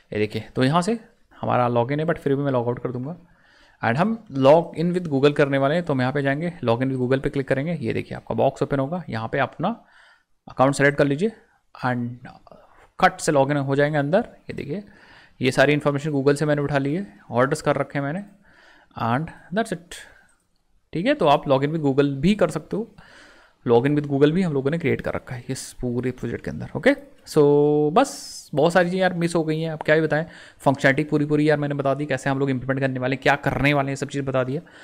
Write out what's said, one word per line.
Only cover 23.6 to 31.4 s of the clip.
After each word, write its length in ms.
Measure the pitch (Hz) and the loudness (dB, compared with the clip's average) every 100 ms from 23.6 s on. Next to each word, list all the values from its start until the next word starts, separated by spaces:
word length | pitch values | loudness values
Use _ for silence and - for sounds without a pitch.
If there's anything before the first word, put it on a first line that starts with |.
| 123 | 2
log 180 | 117 135 | 2 4
in 60 | |
with 140 | 147 143 | 0 0
Google 240 | 135 147 | 2 4
भी 100 | 170 | 4
हम 120 | 185 | 0
लोगों 180 | 139 131 | -2 -2
ने 60 | 165 | -2
क्रिएट 240 | 143 117 | -2 -2
कर 120 | - | -2
रखा 220 | - - 123 | -6 -8 -12
है 80 | 117 | -10
इस 260 | 131 - - | -10 -10 -8
पूरे 300 | 123 120 127 | -6 -4 -4
प्रोजेक्ट 340 | 123 120 113 - | -6 -8 -8 -8
के 60 | |
अंदर। 160 | 76 123 135 | -10 -8 -2
ओके, 140 | 196 285 - - - | 0 0 -4 -20 -2
so 140 | 156 143 147 147 151 151 | 4 6 6 4 2 2
बस 460 | 180 277 - - - - 147 | 2 2 -2 -14 -18 -6 0
बहुत 180 | 160 | 2
सारी 160 | 180 175 | 4 2
चीज़ें 120 | 190 | 2
यार 120 | 185 | 0
मिस 220 | 175 165 170 | 0 0 0
हो 80 | |
गई 180 | 156 156 | -2 -2
हैं, 100 | 160 | -4
अब 80 | 151 | -4
क्या 120 | - 156 | 2 2
ही 60 | |
बताएं। 240 | 156 151 165 - - - | 2 0 -4 -10 -20 -4
फंक्शनैलिटी 440 | 147 135 143 135 | 0 2 2 2
पूरी 220 | 151 151 147 | 0 0 2
पूरी 240 | 151 | 2